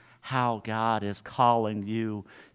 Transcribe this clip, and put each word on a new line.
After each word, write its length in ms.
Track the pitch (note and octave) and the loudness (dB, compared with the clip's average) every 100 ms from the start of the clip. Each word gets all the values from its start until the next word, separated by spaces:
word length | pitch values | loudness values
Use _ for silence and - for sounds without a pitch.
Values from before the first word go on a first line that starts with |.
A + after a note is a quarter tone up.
| - - | -20 -20
how 420 | - C3 B2 A2+ A2 | -4 0 0 -2 -4
God 380 | A2 A2+ A2 | -2 0 0
is 180 | G2+ G2 | -2 -6
calling 680 | - - B2 A#2 G#2+ G#2 G2+ | -4 4 4 6 2 -2 -4
you 380 | A2 A2 G#2 F#2+ - - | -2 -2 -6 -10 -20 -20